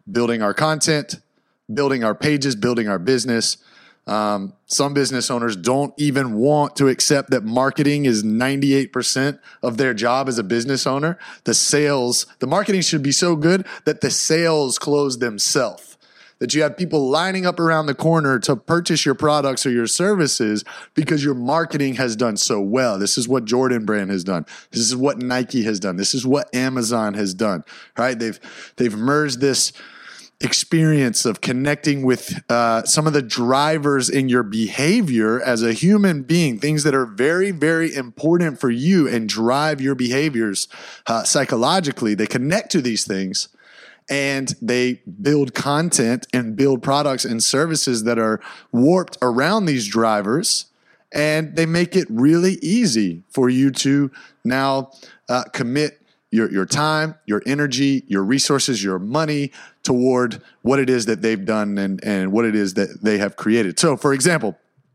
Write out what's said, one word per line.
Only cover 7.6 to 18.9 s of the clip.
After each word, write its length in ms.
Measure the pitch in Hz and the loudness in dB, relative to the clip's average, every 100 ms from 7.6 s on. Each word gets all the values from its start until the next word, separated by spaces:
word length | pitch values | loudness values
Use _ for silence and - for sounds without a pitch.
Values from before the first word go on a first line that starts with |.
| 135 - 143 147 139 | 0 2 0 2 2
is 180 | 110 | 2
ninety-eight 680 | 110 110 127 139 139 139 131 | 0 0 0 2 2 2 2
percent 460 | 127 117 135 139 143 - - | -2 -2 0 -2 -4 -12 -6
of 140 | 123 117 | -4 0
their 180 | 131 | 0
job 340 | 113 117 127 135 | 0 2 0 0
as 80 | 117 | -2
a 60 | |
business 420 | 95 117 123 135 | -2 -2 0 -2
owner. 320 | 139 135 156 180 - - | -2 -2 -2 -4 -10 -8
The 100 | - | -2
sales, 720 | 110 - 147 147 139 123 123 - - | 0 2 2 2 2 0 -2 -4 -6
the 80 | 127 | -2
marketing 320 | 175 208 190 | 0 0 0
should 240 | 165 160 | 0 0
be 80 | 139 | 0
so 240 | 135 180 160 | 0 2 2
good 280 | 156 190 185 - | 2 2 -2 -6
that 160 | - 151 | -4 -2
the 100 | 135 | -2
sales 680 | - - 160 165 156 135 - | -2 0 2 2 0 0 -2
close 380 | - 143 143 123 | 0 0 0 -2
themselves, 800 | 120 104 - 147 117 - - - _ _ - _ | -4 -2 -2 0 0 -4 -16 -20 _ _ -20 _
that 140 | 123 | -4
you 80 | 147 | 0
have 140 | 151 151 | 0 -2
people 320 | 175 156 131 | -2 0 2
lining 380 | 147 185 190 180 | 2 0 -2 -2
up 140 | 170 | 0
around 260 | 165 160 151 | 2 2 0
the 80 | |
corner 460 | 127 160 165 143 127 | 0 2 2 2 0
to 160 | - 127 | 0 -2
purchase 500 | - 170 170 | 0 -2 0